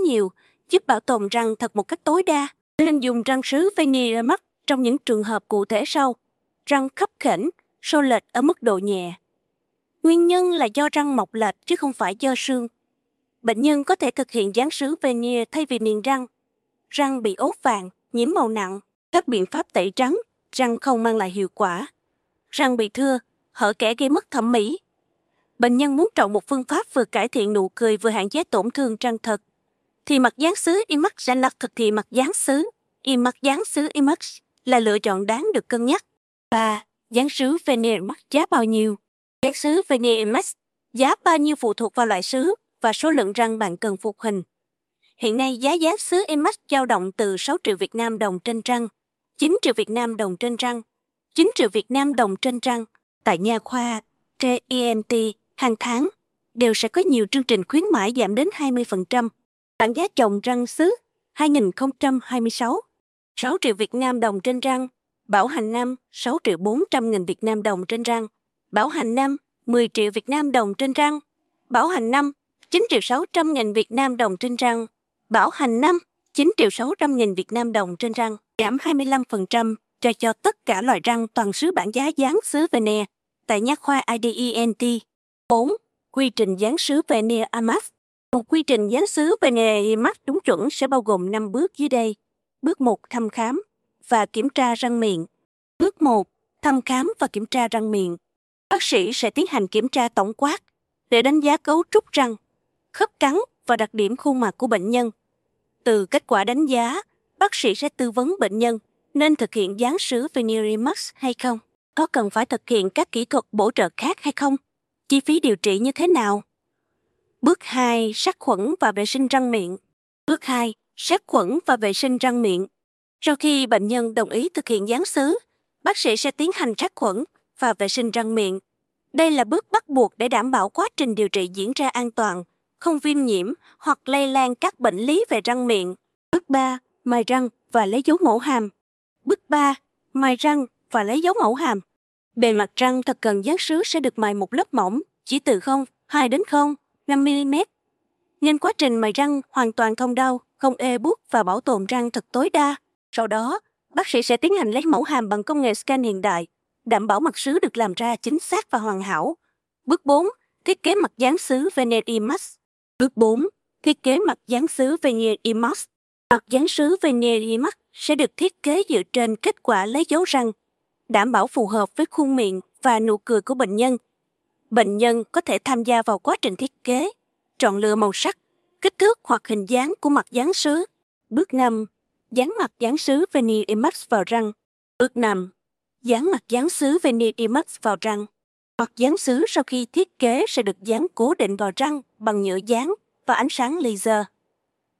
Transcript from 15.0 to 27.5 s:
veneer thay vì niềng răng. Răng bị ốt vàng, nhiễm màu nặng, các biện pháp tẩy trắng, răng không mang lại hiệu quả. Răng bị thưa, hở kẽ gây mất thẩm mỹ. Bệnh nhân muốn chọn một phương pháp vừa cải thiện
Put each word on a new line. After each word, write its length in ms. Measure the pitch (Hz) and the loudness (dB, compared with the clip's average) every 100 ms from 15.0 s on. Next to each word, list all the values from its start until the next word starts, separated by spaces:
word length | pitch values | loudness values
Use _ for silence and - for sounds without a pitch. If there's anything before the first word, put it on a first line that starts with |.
veneer 460 | 277 240 240 247 226 | -2 -2 -2 -2 -4
thay 140 | 311 302 | -4 -4
vì 140 | 240 | -2
niềng 220 | 220 214 | -2 -2
răng. 240 | 233 269 247 _ _ _ _ _ _ | -2 -2 -4 _ _ _ _ _ _
Răng 320 | - 277 262 | -2 -2 -2
bị 140 | 220 185 | -4 -2
ốt 200 | 285 - | -4 -2
vàng, 280 | 262 208 185 - _ | -2 -2 -4 -18 _
nhiễm 160 | 233 240 | -2 0
màu 140 | 370 233 | 0 0
nặng, 320 | 220 185 196 - _ _ | -2 -6 -8 -16 _ _
các 160 | 247 - | -2 0
biện 180 | 220 185 | -2 -2
pháp 280 | 302 - | -4 -4
tẩy 180 | 220 190 220 | -2 -2 0
trắng, 260 | 254 392 - _ _ | 0 -2 -6 _ _
răng 260 | - 247 233 | -2 -2 -2
không 260 | 277 240 | 0 0
mang 140 | 226 220 | 0 0
lại 120 | 190 | -2
hiệu 180 | 190 190 | -4 -6
quả. 340 | - 196 175 277 _ _ _ _ _ _ | -2 -2 -2 -10 _ _ _ _ _ _
Răng 280 | - 269 247 | -2 0 0
bị 120 | 208 | -2
thưa, 300 | - 269 254 - _ _ | -2 0 -2 -6 _ _
hở 220 | - 208 220 | -2 -2 2
kẽ 140 | 220 233 | 0 0
gây 120 | 269 | 0
mất 220 | 330 - | 0 -2
thẩm 200 | 262 226 | -2 0
mỹ. 280 | 240 208 359 _ _ _ _ _ _ _ - | 2 0 -6 _ _ _ _ _ _ _ -2
Bệnh 180 | 240 247 | 2 2
nhân 180 | 285 277 | 2 2
muốn 140 | 427 - | 2 2
chọn 180 | 202 | 0
một 140 | 208 - | 0 -2
phương 160 | 269 | -4
pháp 300 | 254 339 453 | -2 -4 -2
vừa 120 | 269 214 | -2 -2
cải 220 | - 233 | -2 -2
thiện 260 | 262 208 | -2 0